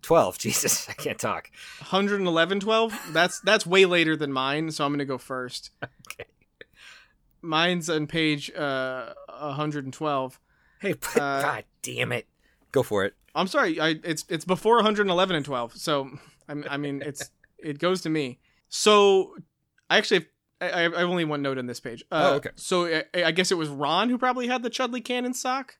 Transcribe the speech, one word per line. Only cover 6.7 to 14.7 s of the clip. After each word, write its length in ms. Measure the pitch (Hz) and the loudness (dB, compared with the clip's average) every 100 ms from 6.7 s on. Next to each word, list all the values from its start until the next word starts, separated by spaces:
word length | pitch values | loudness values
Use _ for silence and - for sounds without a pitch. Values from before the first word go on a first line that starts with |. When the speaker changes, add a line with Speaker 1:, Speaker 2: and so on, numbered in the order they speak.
| _ - - _ _ _ _ | _ -20 -20 _ _ _ _
Speaker 2:
Mine's 460 | 170 156 170 180 160 | -4 2 2 2 0
on 160 | 156 147 | -2 -2
page, 420 | 165 156 147 139 - | 0 0 0 -4 -6
uh, 560 | 147 135 131 131 117 - - | -4 -2 -4 -6 -10 -14 -18
a 240 | - 147 | -12 -8
hundred 320 | 139 151 147 | -4 -4 -4
and 100 | 135 | -8
twelve. 460 | 127 156 143 131 - _ _ _ _ | -6 -2 -2 -4 -8 _ _ _ _
Speaker 1:
Hey, 140 | 202 156 - | -6 -6 -2
<laughs> 80 | |
Speaker 2:
Uh, 280 | - 143 139 | -2 -2 -2
Speaker 1:
God 220 | 143 120 - _ | -2 -4 -10 _
damn 280 | - 123 123 | -12 -6 -4
it. 160 | 120 - _ _ _ _ | -4 -8 _ _ _ _
Go 100 | - | 0
for 220 | 123 104 | 0 0
it. 100 | 98 _ _ 151 | 0 _ _ -4
Speaker 2:
I'm 100 | 185 | 0
sorry. 320 | 294 226 160 | 2 2 2
I, 160 | 156 156 | 0 0
it's, 220 | 175 156 - | -4 -6 -4
it's 160 | 170 | -6
before 360 | 175 180 214 | -2 0 4